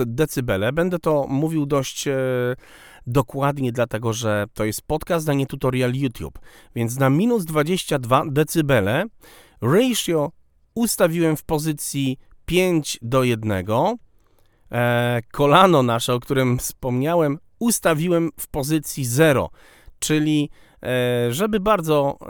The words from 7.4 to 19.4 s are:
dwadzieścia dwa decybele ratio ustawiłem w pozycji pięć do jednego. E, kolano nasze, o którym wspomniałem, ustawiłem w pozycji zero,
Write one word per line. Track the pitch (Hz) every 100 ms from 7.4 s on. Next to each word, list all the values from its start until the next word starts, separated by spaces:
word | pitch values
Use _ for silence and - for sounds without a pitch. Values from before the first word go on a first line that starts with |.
dwadzieścia | 165 151 151 185 - 147
dwa | 120 131 160
decybele | 135 151 165 143 127 98 131 220 - - - - -
ratio | 113 175 262 220 - 160 143 - _ _ _
ustawiłem | 226 233 - 180 170 165 156
w |
pozycji | - 156 156 151 - 143 135 127 - - -
pięć | 175 185 170 143 -
do | 117 131
jednego. | 127 113 110 95 92 110 175 233 - _ _ _ _ _ -
E, | 120 120 120 120 120 -
kolano | - 143 156 190 156
nasze, | 123 117 -
o | 123
którym | - 135 127 123
wspomniałem, | - - 131 123 143 175 151 147 - -
ustawiłem | 233 - 180 151 175 170 165 -
w | -
pozycji | 156 139 156 - -
zero, | 123 120 160 127